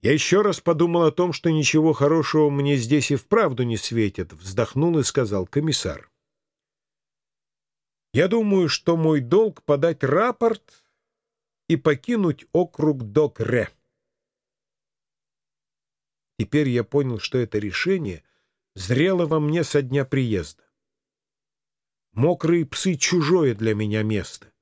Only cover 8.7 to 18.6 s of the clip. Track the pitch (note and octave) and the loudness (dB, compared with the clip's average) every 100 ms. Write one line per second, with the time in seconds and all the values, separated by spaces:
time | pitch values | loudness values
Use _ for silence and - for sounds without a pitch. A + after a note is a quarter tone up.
8.7 | - - E3 D#3+ D3+ B2 F3+ A3 - - | -2 0 2 2 0 2 2 2 -2 -2
9.7 | C#3+ D#3+ D#3+ C3 D3+ A#3 A#3+ A#3 A3 _ | 0 0 0 0 0 0 0 -2 -2 _
10.7 | _ _ _ _ _ _ _ _ _ _ | _ _ _ _ _ _ _ _ _ _
11.7 | D#3+ D#3+ C#3+ - A#3+ F#3 C#3 - E3 F3 | 0 0 -2 -2 0 0 -2 -4 -2 -2
12.7 | - D3+ C#3 A2+ G2+ D3+ - A2 A#2+ G2+ | -2 -2 -2 -2 0 0 -2 -2 -2 -2
13.7 | _ _ _ _ _ _ _ _ _ _ | _ _ _ _ _ _ _ _ _ _
14.7 | _ _ _ _ _ _ _ _ _ _ | _ _ _ _ _ _ _ _ _ _
15.7 | _ _ _ _ _ _ _ G#2+ D3 C#3+ | _ _ _ _ _ _ _ -4 0 0
16.7 | A#2+ A2+ C#3+ C3+ A2+ - B2+ A#2 G#2+ G#2 | 0 0 -2 -2 -6 -4 -4 -2 -4 -6
17.7 | F#2 E3+ F#3+ C3+ E2 _ _ _ _ | -6 -2 -2 -2 -10 _ _ _ _